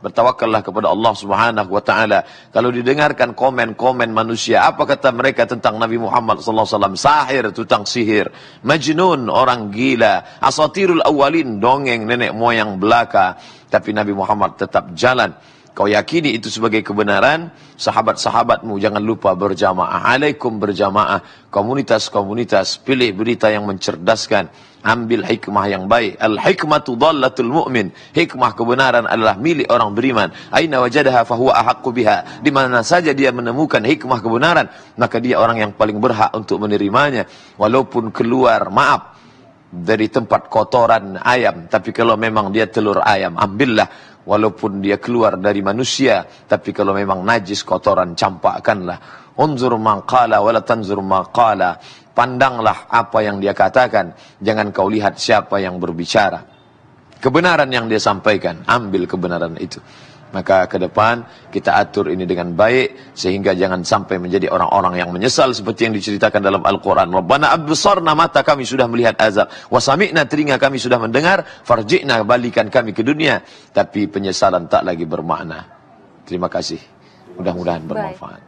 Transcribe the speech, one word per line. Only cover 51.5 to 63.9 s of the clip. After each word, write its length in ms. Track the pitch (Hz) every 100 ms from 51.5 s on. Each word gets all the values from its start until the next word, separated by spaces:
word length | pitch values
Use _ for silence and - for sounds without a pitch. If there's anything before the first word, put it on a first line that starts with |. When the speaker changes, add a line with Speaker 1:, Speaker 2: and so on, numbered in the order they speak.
| 101 90 85 - - _
Speaker 1:
Pandanglah 760 | - 123 123 135 123 110 98 -
apa 320 | 117 117 113
yang 160 | 107 101
dia 160 | 98
katakan, 640 | 98 95 127 123 107 90 - - _
jangan 320 | 101 107 104
kau 160 | 92 98
lihat 320 | 110 101 87
siapa 400 | - 107 - 101
yang 160 | 95 90
berbicara. 640 | 87 85 87 113 101 82 - _ _ _ _ _ _ -
Kebenaran 480 | 131 135 180 165 139
yang 160 | 127
dia 160 | 113 110
sampaikan, 640 | 107 101 107 101 87 85
ambil 400 | - 113 101 95
kebenaran 560 | 87 92 87 85 82 80
itu. 160 | 92 - - - - - -
Maka 360 | 98 92 95 90
ke 160 | 92
depan 400 | 87 - 107 120 117 - -
kita 240 | 98 - 92
atur 320 | 101 - 98
ini 160 | 90 90
dengan 320 | 90 87 85
baik, 560 | 110 127 127 - -
sehingga 400 | - 95 98 98
jangan 320 | 90 92 92
sampai 320 | 85